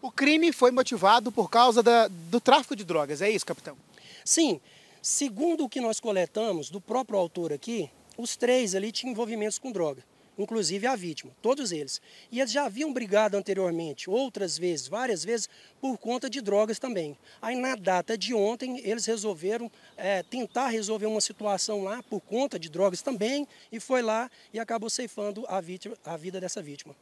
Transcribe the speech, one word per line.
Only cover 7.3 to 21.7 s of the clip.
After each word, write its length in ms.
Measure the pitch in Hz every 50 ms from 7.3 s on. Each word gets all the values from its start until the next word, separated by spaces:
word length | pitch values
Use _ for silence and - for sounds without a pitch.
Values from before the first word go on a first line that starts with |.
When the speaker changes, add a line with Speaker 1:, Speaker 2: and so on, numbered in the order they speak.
| _ 180 170 160
Speaker 2:
aqui, 380 | 147 139 - - 233 220 165 135 - - - _ -
os 220 | - 233 233 -
três 380 | - - 240 247 254 247 196 180
ali 160 | 190 196 226
tinham 200 | 208 - - 262
envolvimentos 460 | 240 202 240 214 233 220 208 214 -
com 140 | - - 269
droga. 360 | 226 190 170 151 139 131 - _ _ _ _ _ _ -
Inclusive 460 | 202 - 226 226 196 - 185 202 196
a 80 | 247 269
vítima, 380 | 214 180 175 151 - - 131 - _
todos 320 | - 220 269 285 277 202 175
eles. 280 | 151 147 135 - - _ - - - - _
E 80 | - 240
eles 100 | 269 233
já 140 | 214 285 285
haviam 300 | 240 196 233 302 311 262
brigado 420 | 254 233 196 190 208 220 214 196
anteriormente, 760 | 202 190 - 196 190 190 175 165 165 165 156 143 - - 180
outras 480 | 190 240 277 254 - 208 196 175 151
vezes, 300 | 160 170 180 170 147 123
várias 340 | 127 165 220 254 254 208 165
vezes, 280 | 147 190 233 226 - - - - - - _ _
por 160 | - 269 247
conta 320 | - - 220 240 254 - 269
de 100 | 214 277
drogas 400 | 233 196 202 202 214 214 220 -
também. 380 | - 262 240 190 160 147 143 _ _ - - -
Aí 160 | - 220 247
na 180 | 254 247 262 262
data 420 | 220 180 190 185 180 170 - 226
de 160 | 214 180 208 247
ontem, 460 | 220 196 208 233 233 254 254 247 247 233
eles 200 | 196 220 233 202
resolveram, 640 | 220 226 220 196 220 196 151 160 190 220 233 233 226 _ - - - _
é, 260 | - - 185 202 185 170
tentar 460 | _ - 254 240 - _ 233 269 254
resolver 380 | 226 226 208 196 220 214 208
uma 120 | 214 220 214
situação 640 | 196 - 214 - 214 208 202 180 - -